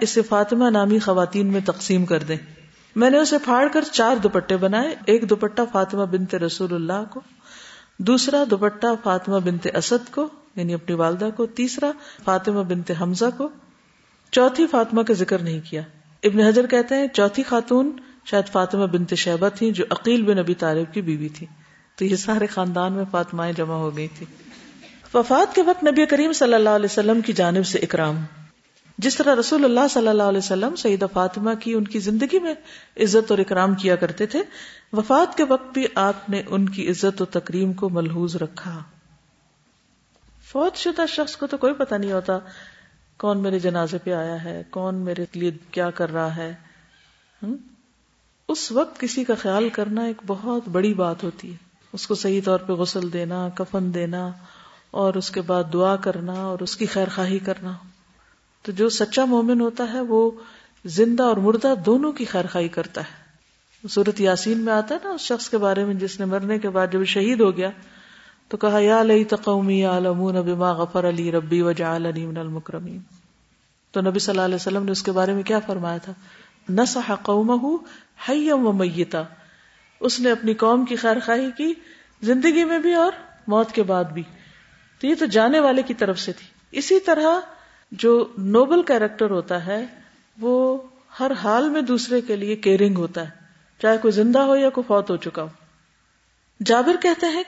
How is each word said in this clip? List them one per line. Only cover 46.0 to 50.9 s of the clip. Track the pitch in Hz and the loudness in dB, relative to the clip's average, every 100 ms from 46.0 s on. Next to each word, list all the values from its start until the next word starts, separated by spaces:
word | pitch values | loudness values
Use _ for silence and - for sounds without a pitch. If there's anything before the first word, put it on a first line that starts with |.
| 170 | -4
رہا | 160 160 160 | -2 -4 -6
ہے۔ | 165 170 _ _ _ _ _ _ _ _ | -10 -12 _ _ _ _ _ _ _ _
ہم؟ | 202 277 - _ _ _ _ _ _ _ _ | -10 -10 -12 _ _ _ _ _ _ _ _
اس | 311 - | -8 -2
وقت | 233 311 - | -2 -2 -4
کسی | 247 262 | -6 -4
کا | 247 | -2
خیال | 220 196 196 226 | -2 0 0 -2
کرنا | 226 214 214 | -2 -4 -2
ایک | 233 220 190 | -4 -6 -8
بہت | 196 220 240 233 | -8 -4 -6 -4
بڑی | 175 202 | 0 0